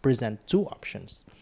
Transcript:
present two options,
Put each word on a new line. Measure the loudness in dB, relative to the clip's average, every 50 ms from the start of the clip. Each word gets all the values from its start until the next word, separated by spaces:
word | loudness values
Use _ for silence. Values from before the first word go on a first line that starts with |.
present | 2 2 4 4 2 -4 -4 -6 -4
two | 0 2 2 2
options, | 0 -6 -12 -12 -12 -12 -12 -12 -10 -12 -12 -12 -14 -20 -20